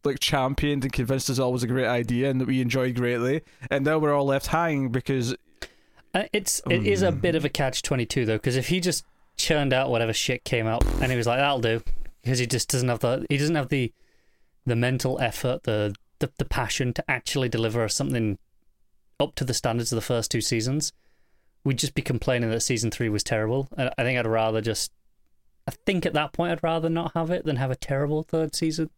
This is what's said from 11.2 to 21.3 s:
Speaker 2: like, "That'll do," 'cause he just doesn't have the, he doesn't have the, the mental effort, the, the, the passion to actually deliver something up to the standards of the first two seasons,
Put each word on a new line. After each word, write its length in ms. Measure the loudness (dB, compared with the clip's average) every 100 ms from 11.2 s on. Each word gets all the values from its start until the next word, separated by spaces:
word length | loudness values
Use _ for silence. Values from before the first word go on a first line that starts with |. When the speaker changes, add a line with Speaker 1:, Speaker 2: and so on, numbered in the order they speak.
| 2
Speaker 2:
like, 120 | 2
"That'll 220 | 2 2
do," 220 | 2 0 0 0 -2 -6
'cause 140 | -2 0
he 80 | 0
just 240 | -2 0
doesn't 180 | 0 0
have 120 | 0
the, 260 | 0 0 0
he 80 | 0
doesn't 180 | 2
have 140 | 0 0
the, 240 | 0 0 _ -20 _ _ _ _ _
the 100 | -2
mental 460 | 2 2 2 -2 0
effort, 440 | -2 -2 -2 -2
the, 300 | 0 0 0 -4 _ _
the, 100 | -6 -4
the 80 | -4
passion 480 | -2 -2 -2 -2
to 100 | -2 -2
actually 440 | -4 -2 -2 0
deliver 360 | 0 0 0 0
something 480 | 0 -2 0 0 -2 _ _ _ _ _ _ _ _
up 140 | -4
to 100 | -2
the 80 | -2
standards 400 | 0 0 0 0
of 40 | -2
the 40 |
first 300 | 0 -2 0
two 100 | -2
seasons, 540 | 0 0 0 -2 -4 -8 _ _ _